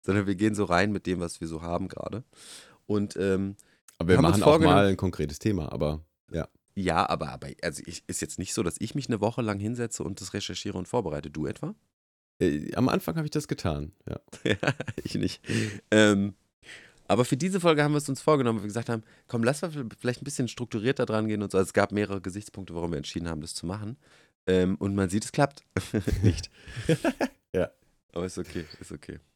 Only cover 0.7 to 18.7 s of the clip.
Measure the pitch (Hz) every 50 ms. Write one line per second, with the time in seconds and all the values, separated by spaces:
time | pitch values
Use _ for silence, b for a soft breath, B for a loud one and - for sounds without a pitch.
0.7 | 87 87 98 104 104 92 _ 90 92 87 87 85 - - 90 82 80 80 82 85
1.7 | 87 87 95 90 - - - - - 110 135 _ B B B B B B B B
2.7 | B B B - 104 104 104 104 - - 95 98 95 95 98 98 95 _ b b
3.7 | b b b - _ _ 85 85 90 85 82 82 90 104 101 147 151 165 92 90
4.7 | 90 98 101 98 95 - - 92 87 - 78 73 80 - - 113 104 90 78 -
5.7 | - - 78 76 76 78 80 _ _ _ _ _ - 82 78 - _ _ _ _
6.7 | _ 101 95 90 80 87 101 - 82 90 82 69 64 62 69 69 - _ - 85
7.7 | 73 - - - 85 - _ - 92 - 82 - - - 90 - - - 110 85
8.7 | - - 107 110 - 147 127 - 123 101 101 95 92 - 120 107 101 98 101 107
9.7 | 120 120 120 113 - - - 73 98 - 98 92 - 104 - - 92 - - 107
10.7 | 98 92 92 - - 123 107 85 73 73 76 78 73 78 76 69 - - - 165
11.7 | 214 _ _ _ _ _ _ _ _ _ _ _ _ _ 95 90 73 76 - -
12.7 | - 85 123 123 - 190 - - 160 165 151 151 - 151 143 - - - - 87
13.7 | 78 73 73 82 - _ _ - - - _ _ - - - - 107 - - 143
14.7 | - - - - - - - - - - 101 92 - - B B 120 113 110 107
15.7 | 101 107 B _ 107 107 107 104 104 98 98 101 98 _ _ _ _ _ B B
16.7 | B B B B B B B - 101 107 123 - - 127 156 190 190 190 170 170
17.7 | 160 147 147 147 147 147 143 - 135 - - - 156 143 131 120 113 110 95 104